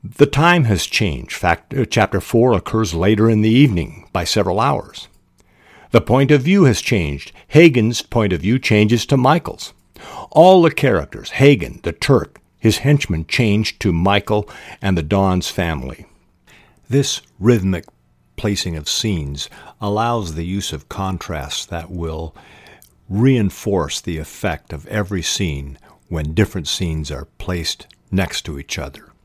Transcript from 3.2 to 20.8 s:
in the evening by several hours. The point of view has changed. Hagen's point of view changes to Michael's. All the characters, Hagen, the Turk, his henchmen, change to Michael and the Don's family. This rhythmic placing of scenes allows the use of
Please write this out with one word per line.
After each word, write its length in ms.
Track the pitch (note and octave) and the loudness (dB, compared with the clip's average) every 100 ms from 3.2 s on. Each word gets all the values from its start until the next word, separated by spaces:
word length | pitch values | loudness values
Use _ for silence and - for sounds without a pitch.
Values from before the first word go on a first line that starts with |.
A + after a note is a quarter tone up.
| A2+ | 4
in 120 | A2 | 4
the 80 | G#2+ | 4
evening 580 | A#2 C#3+ F2+ D#2 - - | 4 4 2 -4 -10 -8
by 100 | - | -6
several 380 | E2+ - F2+ F#2 | -2 -2 0 0
hours. 480 | B2+ C#3 - - - _ _ _ _ _ _ - - | 0 -2 -6 -16 -20 _ _ _ _ _ _ -20 0
The 100 | A#2 | 0
point 300 | - B2 C#3 | 2 2 4
of 120 | D3 | 4
view 200 | C3 G3 | 4 4
has 180 | D3+ G#2 | 4 4
changed. 520 | - A2 D2+ C#2+ - - _ | 0 -2 -2 -6 -10 -20 _
Hagen's 520 | D3 E3+ B2+ A2 A#2+ | 4 4 4 0 -2
point 300 | - A#2+ G#2 | -4 -2 0
of 100 | F2+ | -2
view 160 | F2 B2+ | 0 -2
changes 480 | - A2 G#2+ A#2 - | 2 2 4 2 2
to 100 | C#3 | 2
Michael's. 560 | B2+ D#3+ - - - _ _ - - - - | 4 2 -2 -12 -16 _ _ -20 -20 -18 -2
All 300 | - F3+ F#3+ | 6 8 8
the 100 | E3 | 6
characters, 600 | - C#3 F#2+ C#2+ - - | 2 0 0 -2 -12 -12
Hagen, 480 | - C#3 B2+ D2 - | 4 6 6 0 -8
the 80 | - | -8
Turk, 500 | D#2+ - C3 D2 - _ _ | -6 0 2 0 -14 _ _
his 200 | A2+ G#2 | 0 2
henchmen, 460 | C3 D3 - E2 D#2+ | 2 0 0 -6 -4
change 520 | - A#2 G2+ A2 - | -2 0 0 -2 -4
to 140 | G#2 | -2
Michael 560 | E2 F#2 G2+ - G#2+ G#2 - - - | 0 2 2 0 -2 -2 -14 -20 -8
and 160 | G2 F2+ | -2 -2
the 60 | |
Don's 460 | D#2 G2+ G2 F#2 - | 0 0 2 0 -2
family. 560 | - E2+ D2+ B1+ B1 - _ _ _ _ - _ _ _ | -4 -4 -4 -8 -14 -20 _ _ _ _ -20 _ _ _
This 320 | C#3 C#3 - _ _ | -2 0 -6 _ _
rhythmic 460 | G2 A#2+ F#2+ F2+ - _ _ _ _ - | 2 2 2 -2 -6 _ _ _ _ -6
placing 400 | G#2+ G2 - D#2+ | -4 -4 -4 -6
of 140 | D2+ | -6
scenes 600 | - A2+ F#2 C#2+ C#2+ - - - _ | -4 -2 -4 -4 -8 -12 -16 -20 _
allows 540 | G#2 G#2 A#2 A#2+ F#2+ | -4 -2 -2 -2 -4
the 120 | D#2 E2+ | -6 -6
use 280 | G2 - | -6 -6
of 160 | D2 | -10